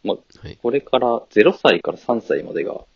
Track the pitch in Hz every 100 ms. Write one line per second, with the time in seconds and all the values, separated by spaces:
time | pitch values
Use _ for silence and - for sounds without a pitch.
0 | 104 - _ _ - - 120 139 - 127
1 | 123 117 - 104 131 190 139 85 - -
2 | - 120 - 71 - - - - -